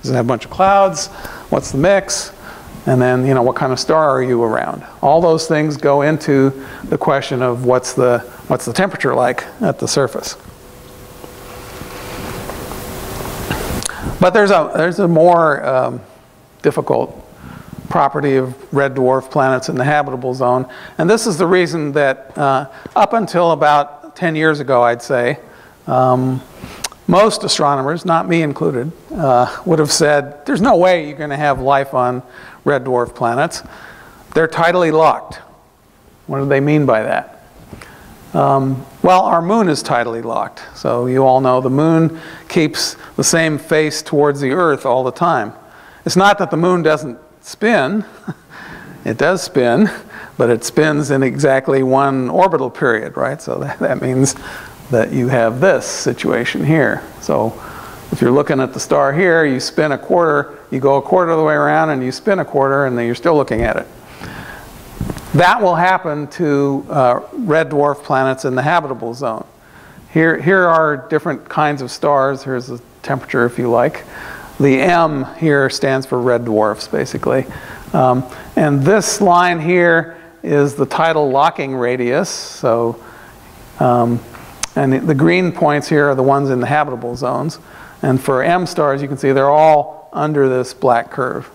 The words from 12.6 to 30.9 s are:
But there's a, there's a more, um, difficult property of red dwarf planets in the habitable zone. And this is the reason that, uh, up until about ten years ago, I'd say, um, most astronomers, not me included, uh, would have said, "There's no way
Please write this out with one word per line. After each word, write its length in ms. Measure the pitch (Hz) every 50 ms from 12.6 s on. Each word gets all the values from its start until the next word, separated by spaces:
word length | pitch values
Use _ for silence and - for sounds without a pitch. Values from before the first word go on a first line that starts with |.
| - - - - - - - - - - - - - - - - - - - - - - - - - - - - - 110 - -
But 100 | 180 180
there's 200 | 180 226 208 196
a, 220 | 196 170 151 - -
there's 240 | 175 160 175 175 -
a 100 | 202 170
more, 540 | 170 156 160 180 175 170 165 156 143 135 120
um, 340 | 123 131 127 127 123 123 120 98 - - - _ _ _ - _ _ _ _
difficult 640 | - 151 143 165 143 - - - - - - - - - - - - - - - - - - - - -
property 460 | - 170 147 139 - 151 143 143 135
of 360 | 131 131 127 123 - - -
red 220 | - 143 139 139 127
dwarf 360 | 135 127 127 131 131 127 -
planets 380 | - 151 135 131 131 127 127 -
in 80 | 139
the 80 | 127 127
habitable 480 | 139 151 147 143 139 131 127 123 127
zone. 340 | 127 131 131 123 123 131 127 - - - - - -
And 140 | - 160 175
this 160 | 214 226 226
is 100 | 240 175
the 100 | 147 185
reason 460 | 165 190 185 180 156 151 170 147 147
that, 440 | 139 151 143 135 131 - - - - -
uh, 300 | 147 139 135 135 147 - - - - - -
up 160 | - 208 -
until 400 | 233 226 208 - - 170 175 170
about 640 | 165 143 151 147 147 147 143 - - - - 320 -
ten 180 | - 190 170 160
years 260 | 156 160 160 156 143
ago, 220 | 143 127 135 120
I'd 200 | 120 120 120 120
say, 360 | - - 143 123 120 123 147 - - - - - - - - _ _
um, 540 | - 135 127 127 131 127 127 127 131 131 127 - - - - - - - - - - - - - -
most 340 | 170 185 214 220 214 -
astronomers, 640 | - 147 - - 160 143 143 139 131 139 165 175 -
not 240 | 185 165 165 - 180
me 140 | 170 170
included, 500 | 160 147 139 - 160 165 143 120 127 156 170 - - - 320
uh, 480 | 226 160 135 127 120 123 - - - -
would 140 | - 165 156
have 120 | 151 139
said, 540 | - - 165 147 147 143 139 135 - - -
"There's 160 | - 285 190
no 160 | 196 277 226
way 320 | 170 175 185